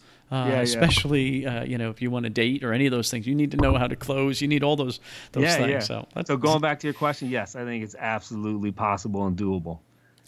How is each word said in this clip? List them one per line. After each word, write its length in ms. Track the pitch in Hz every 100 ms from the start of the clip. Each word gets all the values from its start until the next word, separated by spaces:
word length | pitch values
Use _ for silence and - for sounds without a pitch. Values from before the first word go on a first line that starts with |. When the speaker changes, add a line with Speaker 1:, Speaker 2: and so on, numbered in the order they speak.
| - - _
Speaker 1:
uh, 140 | 131 131
Speaker 2:
Yeah, 80 | 131
yeah. 40 |
Speaker 1:
especially, 840 | 120 117 160 - 143 147 131 135 135
uh, 180 | 120
you 140 | 127 123
know, 100 | 113
if 140 | 110
you 80 | 123
want 140 | 123
to 60 | 117
date 320 | 107 117 139
or 120 | 123
any 100 | 113
of 60 | 139
those 200 | 123 113
things. 160 | 120 107
You 80 |
need 160 | 147 147
to 40 | -
know 200 | 139 135
how 100 | 123
to 100 | 127
close. 460 | - 135 139 131
You 60 | 143
need 140 | 147
all 140 | 143 147
those, 240 | 131 117 - - -
those 120 | -
Speaker 2:
Yeah, 120 | 151 165
Speaker 1:
things. 140 | 123
Speaker 2:
yeah. 80 | 139
Speaker 1:
So 280 | 113 113 -
that's 140 | - -
Speaker 2:
So 80 | 139
going 240 | 151 156
back 200 | 151 147
to 60 | 151
your 60 |
question, 380 | 139 151 147 131
yes, 260 | 123 101 127
I 80 |
think 180 | 120 117
it's 120 | 107 -
absolutely 720 | 117 110 - 110 107 107 104
possible 560 | 95 107 101 117 98 98
and 80 |
doable. 440 | 90 101 95 82 82 - _ _ _